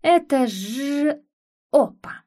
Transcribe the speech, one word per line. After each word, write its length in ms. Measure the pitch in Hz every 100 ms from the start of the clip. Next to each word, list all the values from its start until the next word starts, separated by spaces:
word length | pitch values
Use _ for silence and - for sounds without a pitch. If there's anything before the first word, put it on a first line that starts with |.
Это 460 | 320 339 339 269 254
ж... 720 | 190 196 240 277 285 294 294 _ _ _ _ _
опа! 500 | 294 269 - - -